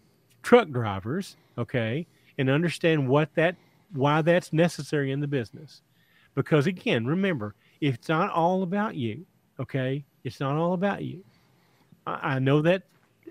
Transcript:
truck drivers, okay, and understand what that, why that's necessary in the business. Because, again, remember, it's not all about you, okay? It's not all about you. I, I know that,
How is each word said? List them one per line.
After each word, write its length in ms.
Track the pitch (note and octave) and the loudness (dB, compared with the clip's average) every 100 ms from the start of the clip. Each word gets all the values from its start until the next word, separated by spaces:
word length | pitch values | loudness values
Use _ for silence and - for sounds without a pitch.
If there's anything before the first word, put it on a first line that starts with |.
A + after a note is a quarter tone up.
| _ _ _ _ | _ _ _ _
truck 260 | - A#3+ G3 | 6 6 6
drivers, 680 | B2 A2 F#2+ G#2+ E3 F#3+ - _ - | 0 -2 -4 -4 -6 -8 -14 _ -8
okay, 500 | A#2 C3 A2 C3 F3 _ _ - | -4 -2 -2 -4 -8 _ _ -2
and 120 | C3 | 0
understand 600 | C#3 E3+ - F3 D#3+ C3+ | 2 0 0 0 2 2
what 260 | C#3 D#3 | 2 2
that, 220 | - D#3+ F3+ _ _ _ | 0 0 -2 _ _ _
why 300 | C#3 C#3 D3+ | -2 2 2
that's 300 | D#3+ F3 - | 4 2 2
necessary 580 | D#3 E3+ - D3 D3+ C#3 | 2 2 0 -4 -4 -2
in 100 | C3+ | -4
the 60 | D3 | -2
business. 560 | C#3+ A2+ - D3+ - _ _ _ _ _ | -4 -4 -10 -20 -20 _ _ _ _ _
Because, 320 | - C3 D#3 C#3 | -6 2 2 2
again, 400 | F3+ - C#3+ A2+ | 0 0 0 0
remember, 480 | E3+ G3 D#3+ G#2 - _ _ | 0 0 -2 -6 -10 _ _
it's 280 | D3 B2 - | -2 -2 -2
not 220 | D#3+ F#3+ | -2 0
all 320 | E3+ E3 F#3 | 0 0 0
about 320 | F#3 G3+ G#3 | -2 -2 -4
you, 320 | D#3+ A#2 A#2 F3+ _ _ - | -4 -6 -6 -12 _ _ -12
okay? 460 | B2 C#3 B2+ C#3 C#3+ _ | -6 -4 -2 -4 -8 _
It's 160 | C3+ - | -14 -6
not 160 | C#3 D3 | -4 -2
all 180 | E3+ | 0
about 300 | F3+ G3+ G3 | 0 -2 -4
you. 200 | C#3+ D3 - _ _ _ _ _ _ _ - | -8 -10 -16 _ _ _ _ _ _ _ -10
I, 280 | - - | -6 -2
I 40 | C3+ | 0
know 220 | C3 D3 | 2 4
that, 200 | D#3 F#3+ - _ _ _ - | 4 0 -2 _ _ _ -12